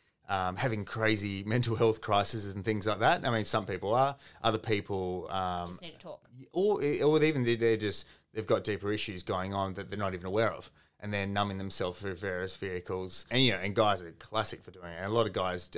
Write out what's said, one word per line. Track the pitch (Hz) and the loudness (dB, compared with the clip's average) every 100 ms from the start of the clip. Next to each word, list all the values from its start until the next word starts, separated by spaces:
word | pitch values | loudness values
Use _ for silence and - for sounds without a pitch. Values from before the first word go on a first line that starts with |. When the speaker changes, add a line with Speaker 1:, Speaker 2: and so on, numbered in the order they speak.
| _ _ - | _ _ -4
Speaker 1:
um, | 98 92 92 | -2 0 0
having | 131 107 | -2 -2
crazy | 95 110 110 107 101 98 101 | -4 0 2 2 0 -4 0
mental | 123 117 110 | 0 2 4
health | 113 110 | 2 2
crises | - 101 98 113 101 | 2 2 4 -2 -4
and | 98 110 | -4 -2
things | 107 110 | 0 0
like | 101 | 2
that. | 127 180 123 | 4 4 2
I | |
mean, | 113 104 | 0 0
some | 113 98 | -2 -2
people | 92 98 | -4 0
are. | 123 139 135 - - | 2 2 0 -14 -2
Other | 113 107 | 0 2
people, | 117 104 101 98 92 90 82 | 0 -2 0 -4 -2 -4 -4
um, | 95 92 87 87 | -2 -2 -2 -6
Speaker 2:
Just | 90 | -10
need | 175 | -14
to | - | -16
talk. | 170 - _ 127 131 | -16 -16 _ -20 -8
Speaker 1:
or, | 175 208 196 147 110 | 0 2 2 0 2
or | 147 156 | 4 6
even | 156 147 120 | 4 4 2
they, | 113 | 4
they're | 113 107 | 4 4
just, | 104 92 - - _ | 0 -2 -6 -16 _
they've | 110 104 | -6 0
got | 104 107 | 0 0
deeper | 95 101 | -2 -2
issues | 107 - 92 | -2 -4 -6
going | 98 95 95 | -4 -2 -2
on | 98 95 95 | -2 -2 -4
that | 92 | -8
they're | 101 | -4
not | 98 | -4
even | 92 92 | -4 -2
aware | 104 110 | 2 2
of. | 76 - _ _ _ | 0 -10 _ _ _
And | 104 | -4
they're | 104 98 | -2 0
numbing | 101 101 98 | 0 0 -2
themselves | 98 - 90 90 | -6 -4 -4 -4
through | 101 85 | -8 -6
various | 98 90 92 - | -4 -4 -6 -6
vehicles. | 98 90 - 92 92 - - | -6 -6 -6 -6 -6 -8 -2
And, | 120 | 4
you | 127 | 4
know, | 92 | 4
and | 101 | 0
guys | 101 104 95 | 2 4 2
are | 85 | -2
classic | - - 110 107 - | -16 -6 -2 -2 -4
for | - | -12
doing | 92 87 | -14 -12
it. | 82 | -6
And | 98 | 0
a | 117 | 2
lot | 110 | 2
of | |
guys | 92 92 90 - | 0 -2 -2 -6